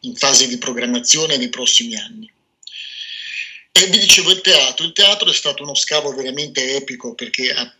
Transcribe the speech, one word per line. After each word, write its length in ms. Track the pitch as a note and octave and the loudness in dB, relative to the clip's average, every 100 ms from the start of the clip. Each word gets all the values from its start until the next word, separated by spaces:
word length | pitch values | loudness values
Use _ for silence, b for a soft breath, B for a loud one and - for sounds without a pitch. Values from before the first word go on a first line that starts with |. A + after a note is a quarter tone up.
in 140 | B2+ A#2+ | -12 -2
fase 320 | C#3 C#3+ C3+ | 4 4 2
di 100 | A#2+ | -2
programmazione 800 | C3+ A#2+ A#2+ B2 A#2+ D#3 D#3+ C#3+ | -6 -4 -2 -2 2 2 2 0
nei 120 | B2 | -2
prossimi 460 | A#2+ B2 - A#2 A2 | -2 2 2 2 -8
anni. 360 | - G#3+ A3 _ _ _ - B B B B B B B B B B | -10 -16 -20 _ _ _ -18 B B B B B B B B B B
E 160 | - F#3+ | 2 4
vi 120 | F#3+ | 2
dicevo 320 | - F3+ F3 | 4 4 4
il 80 | F#3 | 2
teatro. 440 | F#3 E3 C3 B2+ E3 | 4 4 4 -2 -6
Il 80 | |
teatro 360 | E3 D4 D4+ - | 2 2 4 0
è 40 | |
stato 300 | - - C#3 | 0 -2 -6
uno 120 | D3 C#3 | -4 -2
scavo 380 | - D3+ C#3+ | 0 0 -2
veramente 640 | C3+ C3 C3+ D3 C3+ C3 C#3 | -4 -6 -6 -6 -2 -2 -2
epico 380 | C3+ B2 B2 | -4 -10 -10
perché 380 | A2+ - - B2+ | -10 -6 -2 -2
ha 240 | - B2 _ | -2 -6 _